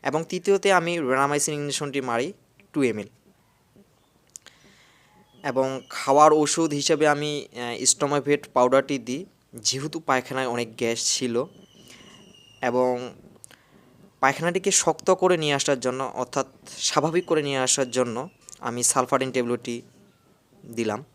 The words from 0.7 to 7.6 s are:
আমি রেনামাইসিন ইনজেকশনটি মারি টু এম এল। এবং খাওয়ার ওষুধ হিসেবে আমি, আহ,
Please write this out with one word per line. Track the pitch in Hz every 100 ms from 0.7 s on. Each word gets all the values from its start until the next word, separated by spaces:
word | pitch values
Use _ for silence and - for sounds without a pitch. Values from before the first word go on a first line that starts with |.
আমি | 185 165 175
রেনামাইসিন | 131 131 139 143 139
ইনজেকশনটি | 147 143 139 143 139
মারি | 127 117 147 202 _ _ _
টু | 156
এম | 131 104
এল। | 101 _ _ _ _ _ _ _ 202 _ _ _ _ - - _ - _ _ _ _ _ _ _
এবং | 147 127 131 131 -
খাওয়ার | - - 139 151
ওষুধ | 151 147 - 165
হিসেবে | 147 143 156 151
আমি, | 147 151 147 -
আহ, | 120